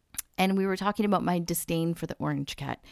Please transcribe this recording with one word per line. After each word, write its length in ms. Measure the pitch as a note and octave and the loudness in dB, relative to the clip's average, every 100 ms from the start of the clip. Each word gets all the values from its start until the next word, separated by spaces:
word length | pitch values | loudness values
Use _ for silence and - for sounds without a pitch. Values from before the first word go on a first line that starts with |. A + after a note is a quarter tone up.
| _ - - - | _ -16 -10 0
And 180 | F#3+ G3 | 2 4
we 100 | F#3+ | 2
were 100 | F#3+ | 2
talking 280 | G3+ G#3 | 0 2
about 200 | G#3 F#3 | 2 4
my 160 | F3 F3 | 2 0
disdain 540 | E3+ E3+ - E3 E3 | 0 -4 -2 0 0
for 120 | E3 D#3+ | -2 -6
the 80 | - | -4
orange 340 | D3+ C#3+ C#3+ | -2 -2 -4
cat. 260 | - C3+ - - | -6 -6 -8 -10